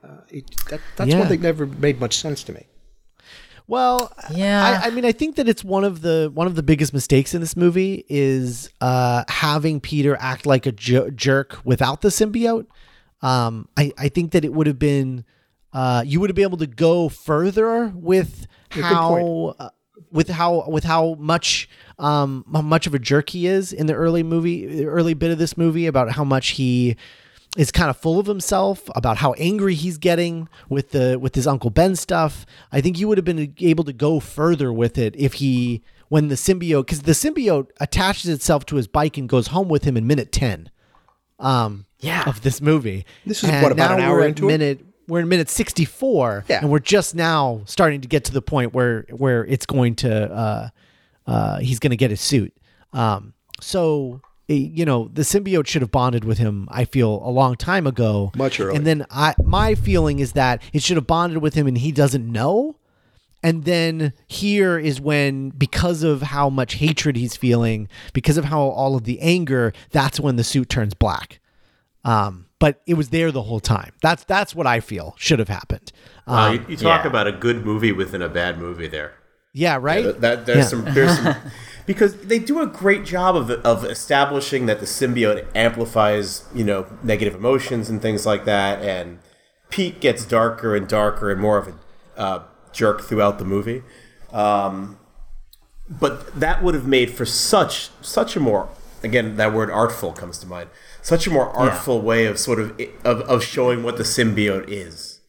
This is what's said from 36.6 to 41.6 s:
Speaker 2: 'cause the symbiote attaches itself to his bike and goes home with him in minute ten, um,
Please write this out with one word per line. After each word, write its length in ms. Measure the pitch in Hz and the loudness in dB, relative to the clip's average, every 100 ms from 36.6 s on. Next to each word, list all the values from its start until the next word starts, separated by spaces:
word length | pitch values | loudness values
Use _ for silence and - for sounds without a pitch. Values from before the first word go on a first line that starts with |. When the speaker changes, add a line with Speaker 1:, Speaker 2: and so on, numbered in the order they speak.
| 170 147 135 | 2 0 0
Speaker 2:
'cause 160 | 160 | -4
the 120 | 143 | 2
symbiote 560 | 151 294 311 233 156 135 _ | 2 2 0 2 2 0 _
attaches 500 | 143 - 190 202 175 | -4 0 0 0 -2
itself 340 | 151 - 151 - | -4 2 0 2
to 80 | 143 | -2
his 120 | 110 | 0
bike 300 | 151 156 147 | 0 0 -2
and 100 | 127 | 0
goes 200 | 127 113 | 0 2
home 220 | 160 190 | -2 2
with 160 | 151 147 | 2 2
him 120 | 123 | 0
in 80 | 113 | 2
minute 260 | 147 113 | 2 2
ten, 380 | - 127 90 82 _ _ _ _ _ _ _ | 0 0 -4 -10 _ _ _ _ _ _ _
um, 460 | 131 131 | 0 2